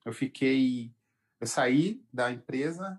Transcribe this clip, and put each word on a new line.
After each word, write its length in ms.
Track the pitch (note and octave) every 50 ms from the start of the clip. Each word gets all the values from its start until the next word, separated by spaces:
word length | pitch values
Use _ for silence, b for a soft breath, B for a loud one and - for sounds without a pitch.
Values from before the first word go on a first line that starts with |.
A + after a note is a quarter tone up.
| -
eu 80 | A#2
fiquei, 800 | A2+ - C3+ C3 - - C3+ C3 C3+ C3+ C3 B2+ B2 B2 A#2 A#2 - _ _ _ _ _ _ _ _ -
eu 60 | A2+
saí 580 | A2 - C#3+ B2+ B2+ C3 D3+ E3+ G3+ A3+ - - _
da 180 | B2+ B2 A#2+ B2
empresa, 680 | B2 A#2+ - - C3 C3 C#3+ D#3+ E3 F3+ F#3+ F#3+ F#3+